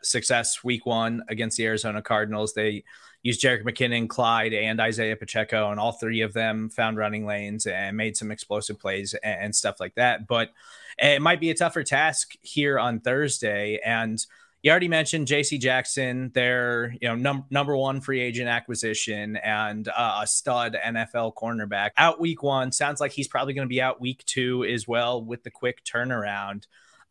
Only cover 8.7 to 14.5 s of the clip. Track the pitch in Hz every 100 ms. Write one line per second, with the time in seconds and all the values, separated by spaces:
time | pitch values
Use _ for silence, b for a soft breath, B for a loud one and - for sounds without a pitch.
8.7 | 104 98 95 101 - 110 92 104 - 104
9.7 | - 92 - 123 107 107 117 113 B B
10.7 | B B B 135 143 160 175 165 160 175
11.7 | 165 143 139 156 147 - - - 151 143
12.7 | 131 120 113 123 135 147 - 110 101 104
13.7 | 107 113 113 113 110 - b b